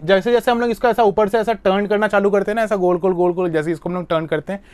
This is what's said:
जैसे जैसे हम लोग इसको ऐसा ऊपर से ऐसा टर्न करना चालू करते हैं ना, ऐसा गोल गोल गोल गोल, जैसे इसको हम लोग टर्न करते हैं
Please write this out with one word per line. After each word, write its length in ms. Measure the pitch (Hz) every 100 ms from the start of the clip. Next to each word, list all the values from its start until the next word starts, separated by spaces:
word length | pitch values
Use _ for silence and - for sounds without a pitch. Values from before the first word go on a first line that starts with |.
जैसे 280 | 160 190 226
जैसे 180 | 240 233
हम 100 | 233
लोग 100 | 240
इसको 180 | 220 247
ऐसा 140 | 220
ऊपर 260 | 214 180 208
से 100 | 226
ऐसा 140 | 214
टर्न 320 | 220 196 190 202
करना 220 | 208 214
चालू 220 | 208 202
करते 200 | 202 196
हैं 60 | 220
ना, 60 |
ऐसा 140 | 214 202
गोल 220 | 180 180
गोल 140 | 185
गोल 200 | 175 180
गोल, 180 | 175 180
जैसे 220 | 160 156
इसको 160 | 156 175
हम 60 |
लोग 140 | 180 170
टर्न 180 | 165 160
करते 260 | 156 151
हैं 120 | 196 -